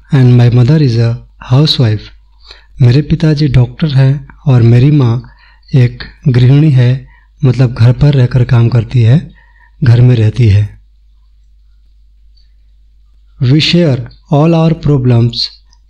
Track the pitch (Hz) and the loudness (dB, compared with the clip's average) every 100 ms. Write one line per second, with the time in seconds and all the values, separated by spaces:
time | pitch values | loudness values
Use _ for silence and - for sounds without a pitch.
0 | - 135 123 123 120 120 120 160 139 113 | -4 0 2 4 2 2 2 2 0 -2
1 | 117 117 - - - 127 156 - 117 107 | -2 -4 -12 -16 -2 0 0 0 -2 -4
2 | - - _ _ - - _ - 120 135 | -8 -20 _ _ -20 -20 _ -2 0 2
3 | 147 170 160 147 151 127 120 - 160 135 | -2 -2 -2 -2 0 0 -2 -4 -4 0
4 | 135 143 - - 147 123 117 120 139 147 | 0 -2 -8 -10 -2 0 2 2 2 0
5 | 123 117 - _ _ _ - 143 120 - | 0 -4 -8 _ _ _ -4 -2 -2 -4
6 | - - 151 120 123 143 156 127 123 131 | -20 -8 -4 0 2 2 2 2 0 -2
7 | - _ _ - 135 117 127 - 117 - | -8 _ _ -6 -2 0 -2 0 0 2
8 | 143 139 123 127 120 117 117 117 107 127 | 0 0 0 -2 0 0 0 -2 -2 -2
9 | 113 147 - - _ _ _ - 123 117 | 0 0 -2 -18 _ _ _ -6 0 2
10 | 123 120 110 - 117 101 104 - _ _ | 2 2 -2 0 0 0 -2 -10 _ _
11 | _ _ _ _ _ _ _ _ _ _ | _ _ _ _ _ _ _ _ _ _
12 | _ _ _ _ _ _ _ _ _ _ | _ _ _ _ _ _ _ _ _ _
13 | _ _ _ - 123 151 - 170 170 127 | _ _ _ -6 -2 0 0 0 0 -2
14 | 120 - - 143 160 165 165 165 143 143 | -8 -16 -4 -2 0 0 0 -2 -2 -2
15 | 123 117 120 117 - - _ _ | 0 0 0 -4 -12 -14 _ _